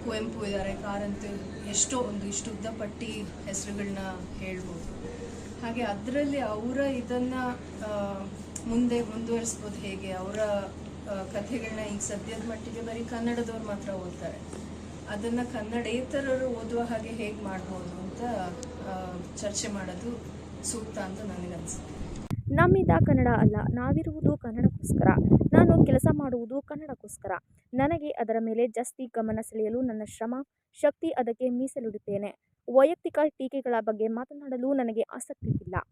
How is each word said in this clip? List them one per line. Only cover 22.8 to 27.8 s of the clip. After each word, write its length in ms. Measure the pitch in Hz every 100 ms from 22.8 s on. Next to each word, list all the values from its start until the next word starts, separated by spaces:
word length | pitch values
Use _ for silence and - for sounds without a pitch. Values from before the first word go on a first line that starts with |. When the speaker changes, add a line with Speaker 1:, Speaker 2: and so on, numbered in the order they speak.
| 359 330 311
Speaker 2:
ಕನ್ನಡ 220 | 262 247 226
ಅಲ್ಲ, 160 | 214 208 240
ನಾವಿರುವುದು 680 | 240 247 285 320 302 320 294
ಕನ್ನಡಕ್ಕೋಸ್ಕರ. 680 | 240 226 233 - - - - - - - -
ನಾನು 320 | - 349 339 -
ಕೆಲಸ 200 | 262 320
ಮಾಡುವುದು 480 | 302 277 240 233 269
ಕನ್ನಡಕ್ಕೋಸ್ಕರ. 680 | - 294 302 247 214 - 196 185 _ _ _
ನನಗೆ 360 | 247